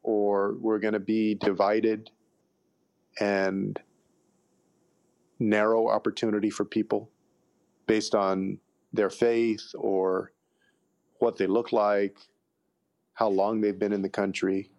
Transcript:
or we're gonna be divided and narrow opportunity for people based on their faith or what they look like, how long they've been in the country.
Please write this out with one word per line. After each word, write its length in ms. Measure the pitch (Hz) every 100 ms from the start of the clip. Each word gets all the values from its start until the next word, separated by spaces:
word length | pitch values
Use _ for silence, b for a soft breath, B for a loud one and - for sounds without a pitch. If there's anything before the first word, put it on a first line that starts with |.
or 520 | - 107 104 101 101 107
we're 200 | 113 107
gonna 200 | 107 107
be 360 | 98 110 107 101
divided 720 | - 95 101 107 113 110 110 _ _ _ _ _ _ _ _ _ _ -
and 600 | 101 98 95 95 101 101 _ _ _ _ _ _ _ _ _ _ _ _ _ _ _ _
narrow 500 | 113 104 107 113 113
opportunity 600 | 107 110 - 113 104 104
for 160 | 101 101
people 440 | - 104 107 113 _ _ _ _ _ _ _ -
based 300 | 110 107 107
on 420 | 98 95 95 98 _ _ _
their 160 | - 98
faith 640 | - 117 117 117 110 - -
or 560 | - 95 95 92 95 _ _ _ _ _ _ _ _ _
what 180 | 117 101
they 100 | 92
look 240 | 107 120
like, 440 | 117 104 101 101 - - _ _ _ _ _ _ _ _
how 140 | - 113
long 320 | 95 98 110
they've 200 | 107 98
been 140 | 104
in 80 | 104
the 80 | 95
country. 600 | - 98 95 95 95 95